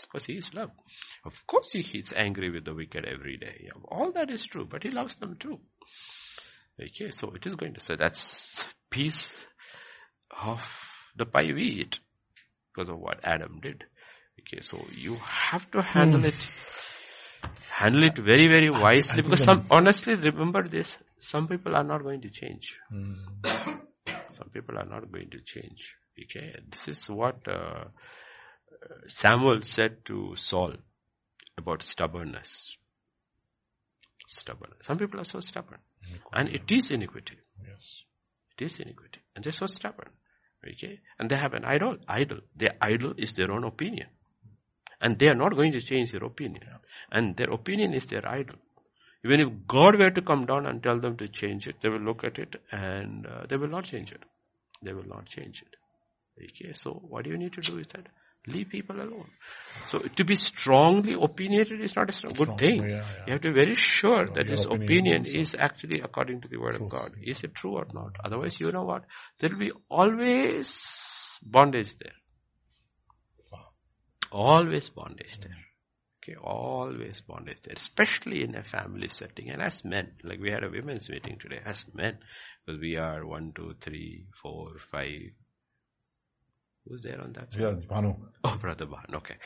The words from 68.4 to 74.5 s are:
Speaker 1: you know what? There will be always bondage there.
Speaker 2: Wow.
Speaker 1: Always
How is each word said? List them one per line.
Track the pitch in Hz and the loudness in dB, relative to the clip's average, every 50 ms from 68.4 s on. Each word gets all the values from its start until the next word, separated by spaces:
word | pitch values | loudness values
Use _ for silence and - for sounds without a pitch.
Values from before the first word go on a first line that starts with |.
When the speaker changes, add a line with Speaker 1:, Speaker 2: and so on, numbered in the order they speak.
| 160 175 - - | -4 -4 -4 -4
Speaker 1:
you | 160 165 | -4 -2
know | 180 185 185 | -2 -2 -4
what? | 180 - 190 - - - - - - _ - | -4 -4 -6 -8 -12 -20 -20 -20 -18 _ -4
There | 156 170 | -4 -4
will | 196 196 | -2 -2
be | 208 - - - _ - | -4 -6 -6 -8 _ -2
always | - 165 190 214 226 233 240 247 247 262 277 - - 151 269 - - - - - - - - - - - - - - - | 4 6 6 6 6 4 2 4 4 4 4 2 0 -2 -4 -8 -10 -12 -12 -12 -12 -12 -12 -12 -14 -14 -16 -16 -18 -20
bondage | - 107 107 131 143 143 131 117 104 101 - - | -4 6 8 8 8 8 6 0 -2 -4 -8 -16
there. | - - - _ _ _ _ _ _ _ _ _ _ _ _ _ _ _ _ _ _ _ _ _ _ _ _ _ _ - | -20 -20 -20 _ _ _ _ _ _ _ _ _ _ _ _ _ _ _ _ _ _ _ _ _ _ _ _ _ _ -20
Speaker 2:
Wow. | - - - - _ _ _ _ _ _ _ _ _ - - - | -20 -20 -20 -20 _ _ _ _ _ _ _ _ _ -8 -8 -6
Speaker 1:
Always | - 101 104 135 | -2 2 6 8